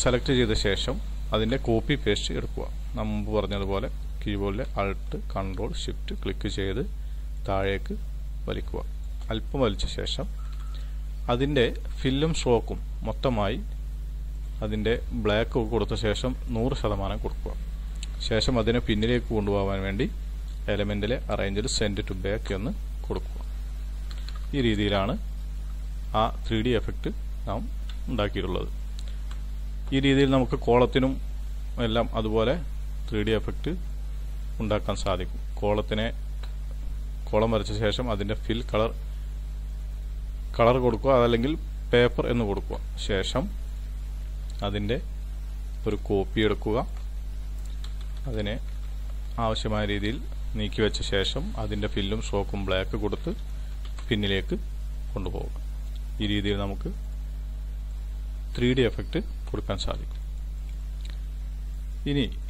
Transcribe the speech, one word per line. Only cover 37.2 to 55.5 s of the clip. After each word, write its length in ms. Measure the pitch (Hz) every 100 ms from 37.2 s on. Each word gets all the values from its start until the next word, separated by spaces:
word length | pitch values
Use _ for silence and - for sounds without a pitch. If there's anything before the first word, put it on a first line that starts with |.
| -
കോളം 200 | 107 113
വരച്ച 200 | 110 101 107
ശേഷം 240 | 107 104 123
അതിൻ്റെ 220 | 104 101 107 -
fill 160 | 113 -
color, 220 | 104 113 - - - - - - - - - - - - - - - - -
color 180 | 117 131 123
കൊടുക്കുക, 260 | 110 131 131
അതല്ലെങ്കിൽ 340 | 120 117 123 160 - - -
paper 340 | 123 120 - 113
എന്ന് 140 | 120 107
കൊടുക്കുക. 280 | 95 - - - - -
ശേഷം 360 | 98 92 123 196 - - - - - - - - - - - 101
അതിൻ്റെ 300 | 104 104 127 - - - - - - - - -
ഒരു 100 | 104 -
കോപ്പി 320 | 101 95 - 107
എടുക്കുക. 300 | 101 - 107 - - - - - - - - - - - - - - 135
അതിനെ 260 | 110 104 120 - - - - - - - - 113
ആവശ്യമായ 380 | 107 - 107 104
രീതിയിൽ 260 | 101 104 131 - - - -
നീക്കി 200 | 104 - 107
വെച്ച 140 | - -
ശേഷം 320 | 101 95 131 185 165
അതിൻ്റെ 240 | 110 104 101 -
ഫില്ലും 260 | 98 110 107
സ്ട്രോക്കും 340 | 101 98 101 95
ബ്ലാക്ക് 300 | 92 98 113
കൊടുത്ത് 280 | 104 - - - - - - - - - -
പിന്നിലേക്ക് 480 | 110 101 98 95 175 - - - - -
കൊണ്ടുപോകുക. 440 | - - - -